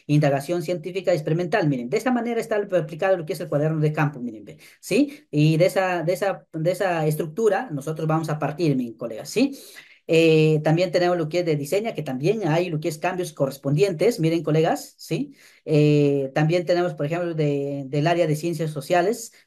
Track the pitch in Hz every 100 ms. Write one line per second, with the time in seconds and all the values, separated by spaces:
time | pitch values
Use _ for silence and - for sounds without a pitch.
0 | - 147 147 139 135 175 160 175 185 185
1 | 185 170 156 165 180 214 156 127 120 220
2 | 262 240 226 226 214 208 202 180 160 165
3 | 190 185 156 175 170 147 156 160 151 151
4 | 143 - 120 107 - - - _ - 196
5 | 285 - _ 151 156 156 180 190 185 175
6 | 160 185 196 180 - 160 165 180 190 170
7 | 156 151 165 220 226 196 254 143 160 160
8 | 156 156 160 147 135 156 165 131 120 -
9 | 117 107 - - 277 277 - - - -
10 | - 165 165 156 156 156 156 160 180 180
11 | 175 180 156 175 165 147 139 - 226 -
12 | 135 127 156 220 170 165 180 156 165 156
13 | 175 185 170 - 139 - 139 147 202 156
14 | 208 - 160 165 156 156 170 285 - _
15 | - 160 285 - - _ - 151 147 147
16 | 143 143 135 151 156 180 170 175 180 151
17 | 147 170 175 156 147 143 139 139 131 147
18 | 156 170 165 147 175 160 160 147 - 175
19 | 180 240 - -